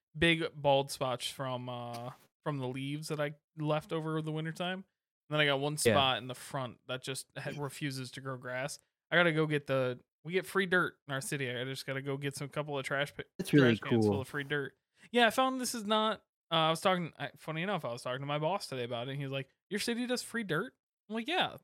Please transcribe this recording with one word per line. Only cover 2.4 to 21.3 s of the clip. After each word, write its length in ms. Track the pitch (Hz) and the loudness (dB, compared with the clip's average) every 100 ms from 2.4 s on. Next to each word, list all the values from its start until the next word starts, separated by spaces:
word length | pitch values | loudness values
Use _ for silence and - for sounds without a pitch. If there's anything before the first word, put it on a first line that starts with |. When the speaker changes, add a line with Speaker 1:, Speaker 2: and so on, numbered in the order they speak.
Speaker 1:
from 160 | 160 143 | -6 -4
the 80 | 127 | -4
leaves 420 | 131 139 147 156 | -4 -4 -6 -6
that 120 | 151 | -4
I 140 | 147 151 _ 160 | -4 -6 _ -6
left 340 | 151 151 - | 0 0 -2
over 280 | 165 156 156 | -4 -2 -2
the 120 | 156 | -2
wintertime. 460 | 156 160 156 180 185 190 _ _ _ _ | -4 -6 -4 -4 -4 -8 _ _ _ _
And 40 | |
then 60 | 151 | 4
I 40 | 147 | 4
got 140 | 139 | 4
one 140 | 143 | 2
Speaker 2:
Yeah. 180 | 151 117 | 4 6
Speaker 1:
spot 240 | 110 135 120 | 6 6 2
in 80 | 127 | -4
the 80 | |
front 440 | 123 - 139 123 - - | -10 -8 -6 -6 -10 -8
that 140 | 127 | -6
just 240 | 131 131 - 147 | -6 -8 -8 -10
ha-, 140 | 143 143 | -8 -6
refuses 480 | 143 - 147 131 127 | -8 -4 -4 -4 -8
to 80 | - | -10
grow 160 | 135 127 | -8 -8
grass. 440 | 123 127 139 - _ _ _ | -6 -4 -4 -8 _ _ _
I 40 | 160 | 6
gotta 140 | 175 | 6
go 140 | 156 156 | 6 2
get 220 | 147 143 | 0 0
the, 320 | 135 127 123 _ _ | 0 0 -2 _ _
we 80 | 151 | -4
get 140 | 185 175 | -2 0
free 200 | 190 190 | 0 2
dirt 320 | 185 156 - - | 2 2 -4 -6
in 80 | |
our 60 | 135 | -4
city. 280 | - 147 131 | -2 -2 -2
I 140 | 123 | -2
just 240 | 131 135 - | -4 -6 -6
gotta 160 | 135 | -4
go 140 | 139 139 | -4 -4
get 180 | 143 | -4
some 140 | - 143 | -6 -6
couple 280 | - 151 139 | -6 -4 -4
of 80 | |
trash 300 | 131 139 143 | -2 -2 -2
pa-, 80 | - - - | -4 -12 -8
Speaker 2:
That's 140 | 185 | 4
really 240 | 147 127 110 | 8 8 4
Speaker 1:
trash 120 | - | 2
cans 160 | 120 | 4
full 100 | 107 | 4
Speaker 2:
cool. 60 | 101 | 2
Speaker 1:
of 60 | - | -2
free 140 | 147 | -6
dirt. 320 | 139 147 139 - _ _ - | -2 -2 -2 -10 _ _ -2
Yeah, 160 | 233 226 | 4 4
I 20 | |
found 300 | 233 262 262 | 4 2 2
this 160 | 247 240 | -4 -4
is 80 | 202 | 0
not, 360 | 214 214 208 _ _ _ | 2 2 -2 _ _ _
uh, 40 | 165 | 2
I 140 | 160 | 2
was 100 | 165 | 4
talking, 320 | 196 185 165 - | 2 2 0 -6
I, 100 | 139 - | -10 -10
funny 260 | - 156 | -8 -4
enough, 220 | 185 190 | -2 -2
I 80 | 131 | -4
was 100 | 120 | -6
talking 180 | 127 127 | -4 -4
to 60 | 139 | -2
my 140 | 147 | 0
boss 260 | 156 202 - | 0 0 -4
today 160 | 131 | -4
about 240 | 120 117 127 | -4 -4 -4
it, 60 | |
and 60 | 139 | -6
he 40 | |
was 80 | 139 | -4
like, 160 | 135 135 _ _ | -4 -8 _ _
"Your 80 | 202 | -4
city 280 | 240 233 247 | -2 -2 -2
does 140 | 247 | -2
free 200 | - 233 | -4 -6
dirt?" 280 | 202 156 254 - _ _ _ | -2 -2 -2 -10 _ _ _
I'm 40 | |
like, 140 | 220 | -6
"Yeah, 280 | 226 | -2